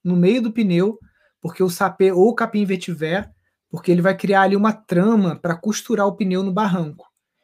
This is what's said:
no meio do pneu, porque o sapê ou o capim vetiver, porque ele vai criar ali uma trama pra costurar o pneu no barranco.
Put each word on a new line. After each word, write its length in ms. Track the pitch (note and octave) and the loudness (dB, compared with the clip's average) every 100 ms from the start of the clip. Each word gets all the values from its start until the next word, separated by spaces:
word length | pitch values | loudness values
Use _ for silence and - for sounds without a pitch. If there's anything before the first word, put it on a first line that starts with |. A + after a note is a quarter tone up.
no 120 | F3 F3+ | -2 2
meio 260 | F3 B3 | 2 2
do 100 | A3+ | -2
pneu, 480 | A3+ G#3 E3+ G3 A3+ - _ _ _ | -2 0 2 0 -4 -18 _ _ _
porque 220 | E3 - | -14 -2
o 60 | F#3 | -2
sapê 420 | F3 F#3+ E3+ F#3+ | 0 -4 2 0
ou 160 | F3+ G#3+ | 4 2
o 80 | A#3 | 2
capim 300 | A3+ G#3 G3 | -2 -2 -2
vetiver, 680 | F#3 - D#3 D#3 F#3 G#3 _ _ _ _ | -4 -6 -6 -4 -4 -6 _ _ _ _
porque 220 | E3 - | -8 0
ele 100 | F3 | 2
vai 140 | F#3 F#3 | 2 0
criar 260 | - F#3+ | 0 2
ali 140 | G3 G3+ | 4 2
uma 180 | A3 | 0
trama 640 | G#3+ _ F3 G3+ A3+ F#3 D3 | -2 _ 0 2 2 0 -2
pra 180 | E3+ E3+ | -6 -4
costurar 500 | G#3+ G#3 - G#3 G3+ | -4 -6 -4 0 0
o 100 | G3 | 0
pneu 280 | F#3+ F#3 | -2 -2
no 80 | G3 | -2
barranco. 580 | F#3 G#3+ F3+ D#3 - _ _ _ _ | -2 0 -2 -4 -10 _ _ _ _